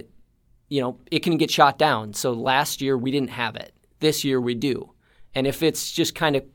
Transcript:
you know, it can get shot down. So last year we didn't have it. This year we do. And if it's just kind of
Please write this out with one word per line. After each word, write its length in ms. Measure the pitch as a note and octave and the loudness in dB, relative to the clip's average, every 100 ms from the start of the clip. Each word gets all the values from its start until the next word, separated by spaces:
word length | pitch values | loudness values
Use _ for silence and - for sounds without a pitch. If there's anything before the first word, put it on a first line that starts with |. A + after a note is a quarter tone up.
| - _ _ _ _ _ _ | -6 _ _ _ _ _ _
you 120 | C#3+ | -2
know, 180 | B2+ - - | -2 -6 -4
it 80 | D#3 | -2
can 180 | F3 D#3+ | 0 0
get 140 | D#3 | 0
shot 260 | - D3 - | 6 4 6
down. 360 | D3+ A#2+ G#2+ | 2 2 -2
So 180 | G#2 C3 | -4 -2
last 480 | A#2 B2+ C3 D3 - | -2 0 2 0 -2
year 160 | C3+ C3+ | -2 0
we 140 | B2+ | 0
didn't 180 | C3+ B2 | -2 -2
have 240 | B2 A#2 - | -4 -6 -6
it. 160 | - _ _ _ | -16 _ _ _
This 240 | D#3 D3 | 0 0
year 160 | C#3+ C3 | 0 0
we 140 | B2 A#2+ | 0 -2
do. 380 | C#3 - - _ _ _ - C3 | -2 -2 -6 _ _ _ -8 -2
And 100 | C3+ | -2
if 140 | C3+ | 2
it's 280 | D#3+ D3 - | 0 0 -6
just 240 | - E3 - | -2 -2 0
kind 200 | D#3+ C#3 | 0 0
of 80 | - | -4